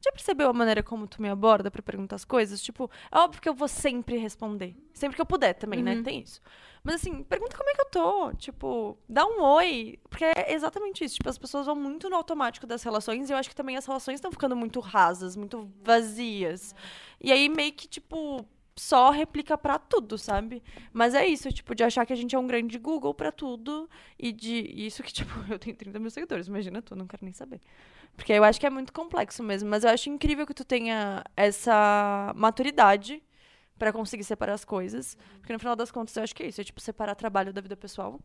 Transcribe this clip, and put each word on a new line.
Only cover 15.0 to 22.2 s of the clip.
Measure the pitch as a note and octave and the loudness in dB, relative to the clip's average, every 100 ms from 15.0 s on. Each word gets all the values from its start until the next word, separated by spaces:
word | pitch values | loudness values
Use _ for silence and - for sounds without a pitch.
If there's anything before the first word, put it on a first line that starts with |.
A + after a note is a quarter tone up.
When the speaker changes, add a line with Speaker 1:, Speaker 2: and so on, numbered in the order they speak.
| F3 F3+ F#3 F#3 | 6 6 -6 -8
Speaker 1:
muito | G3+ A#3 G3+ G3 | -10 -10 -12 -10
vazias. | A3 A#3 A3+ G#3+ A#3+ G#3 F3+ F3+ - - - - - - | 6 6 6 -4 -6 -2 -4 -4 -12 -18 -18 -18 -20 -8
E | - | 4
aí | C4+ C#4+ | 6 6
meio | D#4 D4 | 2 -2
que, | D4 - | -4 -16
tipo, | - _ D#4+ D4+ C4+ G#3+ _ _ - | -16 _ -8 -6 -8 -10 _ _ -14
só | - C4+ B3+ | 4 8 8
replica | C#4+ D#4 D4 D4 D4+ | 6 0 -4 -4 -2
pra | D4 D4 | 0 -2
tudo, | _ A#4 G#3+ G#3+ | _ 0 0 -10
sabe? | - G3+ A3 A#3+ - - - | -4 -4 -4 -10 -16 -20 -14
Mas | A3+ A#3 | 2 4
é | C4 | 6
isso, | F#4 D4+ C4+ | 2 0 -2
tipo, | - - | -8 -6
de | A3+ | 2
achar | A#3 A#3+ | 2 4
que | A#3 | 0
a | |
gente | B3+ | -2